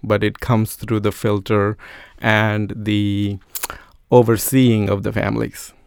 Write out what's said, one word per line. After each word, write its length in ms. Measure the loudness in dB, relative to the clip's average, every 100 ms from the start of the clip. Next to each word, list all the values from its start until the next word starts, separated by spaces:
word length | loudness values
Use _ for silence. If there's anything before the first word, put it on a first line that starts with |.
but 220 | 0 0
it 160 | 0 -4
comes 360 | -2 0 0 -4
through 240 | -4 -2
the 120 | -2
filter 640 | -2 -2 -2 0 0 0 -4 -12 -20 -20 -6
and 540 | 0 2 2 0 -4 -6
the 640 | -2 0 0 -2 -2 -6 _ -12 -12 -14 -20 _ _
overseeing 800 | 4 6 2 2 2 4 4 2
of 140 | -2
the 100 | -2
families. 600 | -2 -2 -2 -6 -8 -20 _